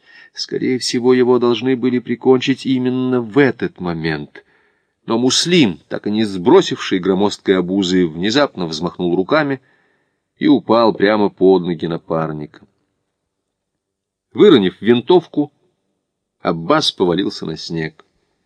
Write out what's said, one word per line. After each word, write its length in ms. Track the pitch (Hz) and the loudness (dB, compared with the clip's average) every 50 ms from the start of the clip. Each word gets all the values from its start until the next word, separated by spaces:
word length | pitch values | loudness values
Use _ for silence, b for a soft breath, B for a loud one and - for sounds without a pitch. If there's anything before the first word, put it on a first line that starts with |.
| b b b b b b b | b b b b b b b
Скорее 440 | - - - - - 110 123 131 | -14 -10 -8 -6 -4 -4 -2 -4
всего, 380 | 123 - - - 123 117 127 127 | -4 -4 -4 -4 0 2 2 4
его 240 | 127 120 123 123 120 | 4 4 4 2 2
должны 360 | 120 120 120 107 123 131 135 | 2 0 0 0 -2 -2 -2
были 220 | 120 123 127 123 | 0 0 -2 -2
прикончить 720 | 123 - - 120 - - 131 131 123 - 139 127 - - | -2 -4 -6 -8 -2 2 2 2 2 2 -2 -4 -2 -2
именно 540 | 131 131 127 127 127 127 127 127 127 127 123 | -4 -2 -2 -2 -2 -2 -2 -2 -2 -2 -2
в 180 | 117 107 101 143 | -4 -2 2 2
этот 400 | 143 123 - - 95 85 - - | 2 2 0 -2 -6 -8 -8 -8
момент. 640 | 90 87 85 80 78 82 76 73 73 - - - - _ _ _ _ _ _ _ _ _ _ _ _ | -8 -6 -6 -4 -4 -4 -6 -6 -8 -12 -18 -20 -20 _ _ _ _ _ _ _ _ _ _ _ _
Но 100 | - 113 | -4 -2
Муслим, 600 | 117 123 127 - - - 165 180 175 127 95 80 - _ - | 0 0 0 0 -2 0 2 2 4 2 2 0 -4 _ -12
так 160 | 107 104 - | -12 -8 -6
и 60 | 104 | -4
не 140 | 107 110 113 | -2 -2 -2
сбросивший 760 | 101 95 90 85 120 170 196 165 - 127 - - - 101 92 | -4 -4 -2 2 4 6 4 4 2 -4 -8 -6 -4 -4 -2
громоздкой 580 | 87 95 95 92 104 101 - - - 107 95 | 0 0 0 0 0 -2 -2 -2 -2 0 0
обузы, 480 | 92 87 87 95 101 95 87 92 92 90 | 0 0 -2 -2 -2 0 0 2 2 0
внезапно 640 | 80 78 85 92 110 107 147 143 127 - 92 87 | 0 -2 -4 -4 -2 0 0 0 0 -2 -6 -8
взмахнул 480 | 80 78 76 87 85 - - 90 87 87 | -8 -6 -6 -8 -8 -6 -4 -4 -2 0
руками 460 | - 185 - 139 147 147 139 135 131 _ _ _ _ _ _ _ _ _ _ _ _ _ _ _ | 0 0 0 0 0 0 -2 -4 -8 _ _ _ _ _ _ _ _ _ _ _ _ _ _ _
и 100 | - - | -2 0
упал 460 | - 143 107 - - 113 117 117 107 85 | 2 2 2 2 0 2 2 2 2 2
прямо 360 | - 98 104 110 107 101 92 | 2 2 2 2 2 0 -2
под 340 | - - 92 95 95 90 85 | 0 2 4 4 4 4 2
ноги 240 | 90 85 76 95 | -2 -6 -6 -6
напарника. 800 | 82 82 82 _ - 85 80 80 78 78 76 73 73 - - _ _ _ _ _ _ _ _ _ _ _ _ _ _ _ _ _ _ _ _ _ _ _ _ _ _ _ _ _ _ _ _ _ _ | -6 -8 -8 _ -6 -6 -4 -4 -6 -8 -10 -12 -16 -18 -20 _ _ _ _ _ _ _ _ _ _ _ _ _ _ _ _ _ _ _ _ _ _ _ _ _ _ _ _ _ _ _ _ _ _
Выронив 480 | - 123 190 208 156 110 95 90 - - | 0 4 6 6 6 6 4 2 -2 -2
винтовку, 720 | 101 110 120 120 117 - 180 175 170 - - 151 147 - _ _ _ _ _ _ _ _ _ _ _ _ _ _ _ _ _ _ | 0 2 2 2 2 2 2 2 2 0 -4 -4 -4 -4 _ _ _ _ _ _ _ _ _ _ _ _ _ _ _ _ _ _
Аббас 500 | - 95 85 82 82 87 147 151 - - | -4 -4 -4 -2 0 0 0 0 0 -2
повалился 560 | - - 98 87 82 92 104 107 - - - | -2 0 0 0 0 0 -2 -4 -6 -8 -10
на 100 | 80 80 | -10 -10
снег. 480 | - - - 82 82 78 76 - _ _ _ _ _ _ _ _ _ _ | -10 -10 -8 -8 -6 -8 -8 -10 _ _ _ _ _ _ _ _ _ _